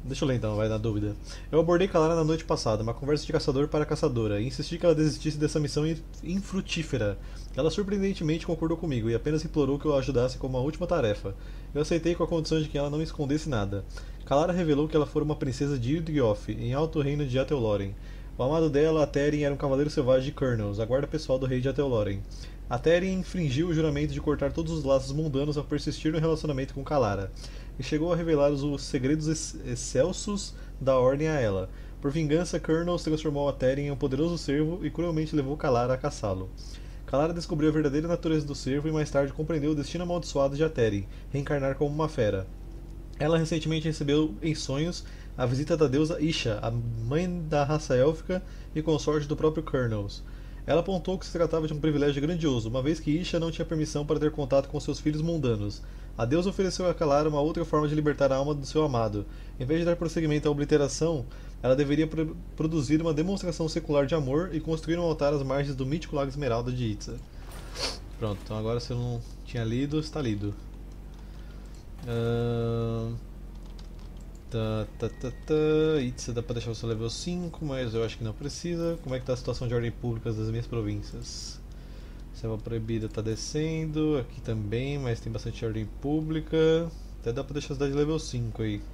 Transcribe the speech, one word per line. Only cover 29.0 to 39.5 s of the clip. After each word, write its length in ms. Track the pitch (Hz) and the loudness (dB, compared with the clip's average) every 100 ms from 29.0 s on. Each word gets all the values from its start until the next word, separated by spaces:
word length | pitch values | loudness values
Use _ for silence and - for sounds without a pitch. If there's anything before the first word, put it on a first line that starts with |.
| 127 156 151 | 2 2 0
ex-, 280 | 156 - - 127 | -2 -4 -8 -6
excelsos 880 | 120 - - 160 185 - 202 - - - - | -6 -2 2 2 0 -4 -4 -6 -10 -12 -2
da 160 | 131 131 | 4 6
ordem 300 | 127 143 160 | 6 4 2
a 120 | 151 | 2
ela. 300 | 113 95 92 - - - | 2 0 -2 -8 -14 -4
Por 80 | 143 | -2
vingança, 500 | 147 151 156 175 170 | 0 2 2 2 -2
Kurnows 440 | - 160 170 175 | 2 2 2 0
transformou 440 | 165 156 156 143 143 | 0 0 0 0 0
Atherin 360 | 135 127 135 | 2 2 2
em 80 | 143 | 0
um 40 | 135 | 0
poderoso 420 | 139 131 165 170 | 0 2 2 0
cervo 420 | - 139 156 180 | 0 2 2 0
e 60 | 156 | -4
cruelmente 460 | - 170 160 156 156 | -2 0 0 2 0
levou 200 | 131 147 | 0 0
Kalara 360 | 147 120 123 | 2 2 4
a 40 | 127 | 0
caçá-lo. 520 | 147 - 104 95 95 - - - - - - | -2 -2 -2 -2 -4 -10 -12 -12 -12 -12 -2
Kalara 280 | 131 160 | 2 2
descobriu 360 | 170 - 156 156 | 0 -2 2 4
a 40 | |
verdadeira 340 | 156 147 143 165 | 4 4 2 0
natureza 380 | 170 170 156 143 | 0 2 2 0
do 80 | 139 | -4
cervo 320 | 131 139 151 | -2 0 0
e 40 | |
mais 200 | 156 147 | 0 2
tarde 220 | 139 139 | 2 2
compreendeu 380 | - 156 | -2 -2